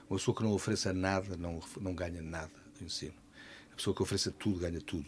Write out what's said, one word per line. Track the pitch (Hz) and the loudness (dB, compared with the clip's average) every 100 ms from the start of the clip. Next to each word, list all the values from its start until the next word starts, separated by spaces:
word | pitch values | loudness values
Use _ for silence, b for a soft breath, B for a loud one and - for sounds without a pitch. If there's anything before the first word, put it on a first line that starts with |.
| B | B
Uma | 95 | 0
pessoa | - 107 | 2 2
que | |
não | 110 | 4
ofereça | 98 - 104 98 | 4 2 2 2
nada | 92 95 98 101 85 | 2 4 2 0 -4
não | 85 82 | -4 -4
ref-, | - - | -6 -4
não | 95 | -2
ganha | 87 87 85 | -2 -2 -4
nada | 80 82 80 - - - | -6 -6 -8 -12 -20 -14
do | 85 | -8
ensino. | - - - - B B B B | -6 -6 -10 -20 B B B B
A | B | B
pessoa | 104 95 | 0 2
que | |
ofereça | 95 98 98 | 2 2 0
tudo | - 107 92 | 0 2 2
ganha | 87 85 | 2 -2
tudo | - 85 | -2 -4